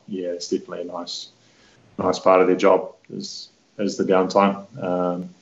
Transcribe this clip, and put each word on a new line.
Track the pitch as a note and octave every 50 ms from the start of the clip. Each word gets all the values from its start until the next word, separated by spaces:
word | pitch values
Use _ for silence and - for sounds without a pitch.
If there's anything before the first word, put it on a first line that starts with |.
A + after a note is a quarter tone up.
| _ -
yeah, | G#2 F#2 F2+ F2
it's | F2 F2 - -
definitely | - - - - F2 F2
a | F2
nice, | F2 F2+ F2 F2 - - - - - _ _ _ _ _ _ _ _ _ _ _ _ _ -
nice | F#2+ F2+ F2+ -
part | - F2+ F#2 F2+
of | F#2 F2+
their | F2+
job | F#2 G2 F#2+ F#2+ F#2+ - - - _ _ -
is, | - G2 G2+ - - - - - _ _ _ _ _ -
is | G#2 F#2+ - -
the | G2
downtime. | G2 F#2+ F#2 F#2+ F2+ - G2+ G2 G2 G2 - - - - -
Um, | F#2+ F2+ F2+ F2+ F2+ F2+ F2+ F2+ F2+ - - _